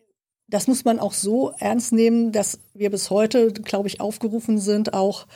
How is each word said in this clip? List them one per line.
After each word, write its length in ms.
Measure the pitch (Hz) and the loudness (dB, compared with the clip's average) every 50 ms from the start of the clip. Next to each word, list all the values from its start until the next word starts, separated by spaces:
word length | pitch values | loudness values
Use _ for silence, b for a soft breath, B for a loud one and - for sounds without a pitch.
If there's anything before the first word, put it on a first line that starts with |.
| _ _ _ _ _ _ _ _ _ _ | _ _ _ _ _ _ _ _ _ _
das 200 | 208 202 - 262 | -6 -2 0 0
muss 180 | 262 254 - | 0 2 2
man 140 | 247 226 233 | 2 2 2
auch 140 | - 196 - | 0 -4 -4
so 360 | - 196 202 220 254 269 262 - - | -4 -2 0 0 0 0 -2 -4 -4
ernst 360 | - 208 226 240 - - 233 | -4 -2 -2 -2 0 2 2
nehmen, 380 | 226 226 233 233 233 233 226 | 4 4 4 4 2 2 0
dass 280 | 214 214 196 - - - _ _ _ | 0 -2 -2 -2 -6 -10 _ _ _
wir 160 | 196 208 202 | -4 -4 -2
bis 180 | 202 190 - - | -2 -2 -2 0
heute, 420 | - 202 220 220 - 247 226 226 | 2 2 2 4 4 4 4 2
glaube 360 | 202 214 214 - - 196 202 196 | 2 -2 -6 -4 -4 -4 -4 -4
ich, 120 | - - | -6 -6
aufgerufen 600 | - 208 214 - 233 220 214 233 233 - 220 214 | -6 -6 -6 -4 -4 -4 -4 -4 -2 0 0 0
sind, 340 | 190 202 208 208 214 - - | 0 0 0 0 0 -2 0
auch, 340 | - 190 202 196 - - - b | 0 0 0 0 -2 -8 -20 b